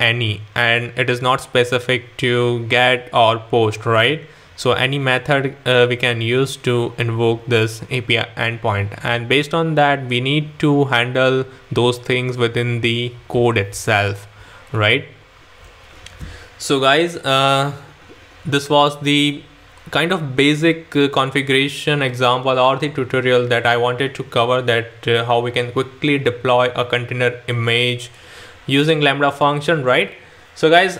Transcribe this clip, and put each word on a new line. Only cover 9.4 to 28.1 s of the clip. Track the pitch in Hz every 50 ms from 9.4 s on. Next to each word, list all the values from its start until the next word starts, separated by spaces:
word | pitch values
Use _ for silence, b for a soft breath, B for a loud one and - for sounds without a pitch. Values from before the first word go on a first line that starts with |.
| 147 147 -
on | 165 165 165 156
that, | 151 147 143 143 135 131
we | 123 123 123 123
need | 135 143 151 147 151 - -
to | - 151 143 143 143
handle | 127 127 120 120 123 127 131 131 131 131 131 131 131 B B B B
those | 123 127 120 123 123 123
things | - - 131 123 123 127 120 123
within | 120 113 113 127 120 120 120 117
the | 113 117 117 120 120 123 120 - - -
code | - 127 120 120 113 107
itself, | 98 101 - - - - 110 101 101 101 101 101 - - B B B B B B B B -
right? | 113 104 104 117 143 151 - - - - _ _ - - - - - - - - - - - - - - - B B B B B B B B B
So | B - - 147 135
guys, | 131 135 139 151 170 175 170 165
uh, | - 139 135 135 135 135 135 135 139 143 143 - - - - - - - - - - - - - -
this | 170 131 143 143 -
was | 151 143 143 147 143 147
the | 143 143 147 147 147 147 143 147 - - - - - - - - - -
kind | - 139 156 170 190
of | 180 156 139 127
basic, | 131 139 143 151 147 160 165 160 165 165 - -
uh, | 143 143 139
configuration | 143 143 131 135 135 143 135 131 135 135 139 143 143 - - 156 151 143 139
example | 131 123 120 127 120 123 127 131 135 131 131
or | 127 131 135
the | 135 156 147
tutorial | 151 - 131 113 - 131 123 127 127 123 123 120
that | 123 120 117
I | 120 120
wanted | 120 120 123 123 123 139 135 135
to | - 139
cover, | - - 131 117 120 127 127 123
that, | 120 117 117 113 117 - - - 120
uh, | 117 117 117
how | 120 120 120
we | 120 123
can | 120 131 123 123 123
quickly | 135 131 127 - - - 147 143 139
deploy | 131 131 120 - - 131 123 123 123 123 123
a | - 120
container | 123 - 120 120 117 127 123 123 123 123 123 - -
image | 123 117 113 117 117 120 123 123 123 120 - -